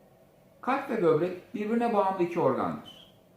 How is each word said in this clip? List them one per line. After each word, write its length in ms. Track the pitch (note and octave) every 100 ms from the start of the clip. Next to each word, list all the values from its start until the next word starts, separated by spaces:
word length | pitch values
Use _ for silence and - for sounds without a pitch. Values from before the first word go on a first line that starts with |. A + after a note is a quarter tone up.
| - _ _ _ _ _
Kalp 280 | - C#4 -
ve 140 | G#3+
böbrek 520 | E3+ D3+ F3+ - - G3+
birbirine 380 | G#3 A#3 A#3+
bağımlı 300 | G#3 F#3+ F3
iki 160 | F3 E3+
organdır. 720 | C#3 A2+ F2+ D2+ - - - _ _